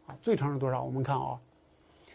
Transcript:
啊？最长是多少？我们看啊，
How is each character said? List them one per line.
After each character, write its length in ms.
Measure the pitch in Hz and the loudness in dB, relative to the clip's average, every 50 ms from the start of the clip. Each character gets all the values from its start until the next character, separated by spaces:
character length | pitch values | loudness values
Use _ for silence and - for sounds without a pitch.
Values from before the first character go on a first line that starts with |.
| _ | _
啊？ 100 | - - - | -16 -16 -2
最 140 | - 233 214 | 2 2 4
长 160 | 123 135 143 | 4 4 2
是 60 | 143 | 0
多 120 | 131 135 131 | 0 0 0
少？ 120 | 127 127 131 | 0 0 -2
我 60 | 131 | -2
们 140 | 131 135 131 | -2 -2 0
看 120 | 139 135 | 0 0
啊， 240 | 131 135 131 127 123 - - _ _ _ _ _ _ _ - - - - - | 0 -2 -4 -6 -8 -12 -18 _ _ _ _ _ _ _ -20 -20 -20 -20 -20